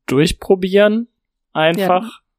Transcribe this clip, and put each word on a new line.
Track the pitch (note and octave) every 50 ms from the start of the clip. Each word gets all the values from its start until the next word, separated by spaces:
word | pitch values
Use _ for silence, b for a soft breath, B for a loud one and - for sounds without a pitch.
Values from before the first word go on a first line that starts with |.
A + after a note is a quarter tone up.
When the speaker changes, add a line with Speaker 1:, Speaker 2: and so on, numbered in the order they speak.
| _
Speaker 1:
durchprobieren, | - - C#3 D#3 E3+ - - - - G3 F#3 F#3 F#3 F#3+ G3+ G#3 G#3+ G#3+ A3+ A#3 - _ _ _ _ _ _ _ _
einfach. | _ D#3 D#3 E3 E3+ G3+ F#3+ F3+ F3+ F#3 A3
Speaker 2:
Ja. | A3+ - - _ _ _